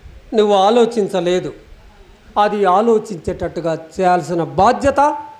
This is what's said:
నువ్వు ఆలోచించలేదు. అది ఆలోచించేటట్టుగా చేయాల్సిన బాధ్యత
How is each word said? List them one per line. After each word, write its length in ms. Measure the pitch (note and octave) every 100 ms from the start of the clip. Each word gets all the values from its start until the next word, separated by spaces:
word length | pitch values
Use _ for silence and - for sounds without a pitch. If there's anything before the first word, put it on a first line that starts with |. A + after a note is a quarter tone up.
| - - -
నువ్వు 220 | A3+ G#3 G3+
ఆలోచించలేదు. 920 | G3 A#3+ A3+ A#3 F#3+ F#3 F3 F3+ D3+ - - - - - - - - -
అది 180 | G#3 G#3 F#3
ఆలోచించేటట్టుగా 1080 | F#3 A3+ A3 A3 F3 F#3+ F3 E3+ F3 D#3+
చేయాల్సిన 680 | D#3+ - - F#3 F3+ D#3 F3
బాధ్యత 560 | D#3 D3 G#3 B3 C4+ C4+ C#4+ - - -